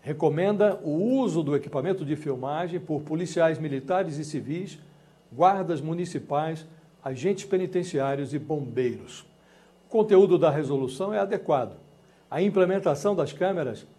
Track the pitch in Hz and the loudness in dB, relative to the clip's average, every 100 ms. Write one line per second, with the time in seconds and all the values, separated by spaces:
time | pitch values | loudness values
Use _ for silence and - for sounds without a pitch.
0 | - 151 160 147 190 208 208 185 160 151 | -8 0 0 2 0 4 2 2 -2 0
1 | 214 262 233 160 147 - 135 131 151 190 | 2 2 2 0 0 0 0 -4 -2 -2
2 | 147 151 151 127 131 151 175 170 - 147 | -2 -4 -4 -4 -4 -4 -4 -6 -4 -6
3 | 151 160 175 175 160 151 156 135 135 180 | -4 -4 -4 2 2 2 -4 -6 -2 -2
4 | 175 147 151 156 110 165 190 - - - | -2 -6 -6 -8 -6 -8 -8 -12 -20 -20
5 | _ _ _ 120 175 196 170 165 151 170 | _ _ _ 4 4 4 0 -2 -2 -4
6 | 175 156 - 143 160 160 - - - _ | -4 -6 -4 -2 -2 -6 -12 -20 -20 _
7 | 139 127 165 190 - 190 180 185 175 147 | -10 -4 -2 -2 0 -2 0 -4 -2 -2
8 | 135 139 143 147 - 151 131 117 127 110 | 0 -2 -4 -6 -4 -6 -4 -2 -2 -4
9 | - - - _ _ - _ _ _ 226 | -12 -20 -20 _ _ -20 _ _ _ 0
10 | 214 190 196 170 156 147 147 143 131 - | 6 8 8 6 4 2 0 -2 -2 -4
11 | 190 214 196 208 - 143 110 - - _ | -4 -2 -2 -2 0 0 0 -8 -20 _
12 | _ _ _ 135 202 196 180 196 190 147 | _ _ _ 0 2 4 4 4 0 0
13 | 202 196 143 - 180 190 131 110 - | 0 0 -2 -2 -2 0 -4 -6 -14